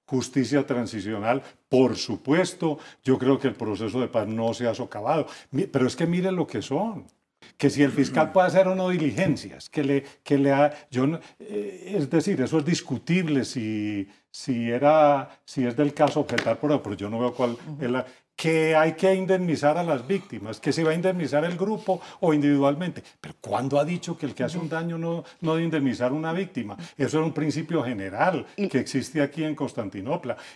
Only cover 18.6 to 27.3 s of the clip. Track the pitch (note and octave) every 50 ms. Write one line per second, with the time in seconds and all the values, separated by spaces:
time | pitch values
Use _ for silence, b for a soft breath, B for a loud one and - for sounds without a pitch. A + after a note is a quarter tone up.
18.6 | D#3+ D#3+ D#3+ D#3 D#3+ E3 D#3+ - F#3+ F#3+ F#3+ F#3 F#3 E3+ F#3+ F#3 F3+ E3+ D3 B2
19.6 | C#3+ D3 D#3 E3+ F3 E3+ D3 A#2+ A#2+ C3+ G3 F#3 F#3 - B2 G#2 G2 A2 G#2+ -
20.6 | - D3+ C3 D#3+ E3 D#3 D#3 F3 F3 F#3+ F#3 F3+ D#3 B2+ C#3 D3 D#3+ F3 F3 E3
21.6 | F#3+ G#3 A3 G#3 - - F#3 - B B B B F#3+ E3 D3+ D3 C#3+ C#3+ C#3+ C#3
22.6 | C#3 C#3 D3 D3+ F3+ - - G#2+ - b b b - - - _ - G#2+ G2+ A2
23.6 | B2+ C3+ C#3 C#3+ D3+ D#3+ F3+ E3+ - E3+ E3+ - D#3 B2+ A2+ - B2+ - D#3+ F3+
24.6 | E3 D3 D#3+ D#3+ E3 E3+ E3 E3 E3 E3 E3+ E3+ E3 B B B E3+ D#3+ D#3+ E3
25.6 | E3 E3 D3+ D3+ C#3 C3 A2+ G#2+ B2 B2+ C#3 D#3 D#3+ D#3+ E3 F#3 G3 F3+ - C3
26.6 | A2 G#2 G2+ - E3+ B B B C#3 A#2 C#3 D#3 D#3+ D#3+